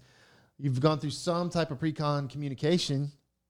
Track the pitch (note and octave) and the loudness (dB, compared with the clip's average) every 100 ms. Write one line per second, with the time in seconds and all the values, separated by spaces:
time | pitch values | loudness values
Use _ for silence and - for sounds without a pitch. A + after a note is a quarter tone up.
0 | - _ _ _ _ - C#3+ B2+ D3+ D3+ | -20 _ _ _ _ -4 -2 2 4 2
1 | D3+ - F3 E3+ F3 E3+ D#3+ B2 D#3+ D3+ | -2 -4 -2 0 0 0 -2 -2 -2 0
2 | D3 C#3+ C#3 D3 C#3+ B2+ D3 F3 - C#3 | 0 0 -2 -6 -6 -2 2 2 2 0
3 | C#3+ - _ _ | -2 -6 _ _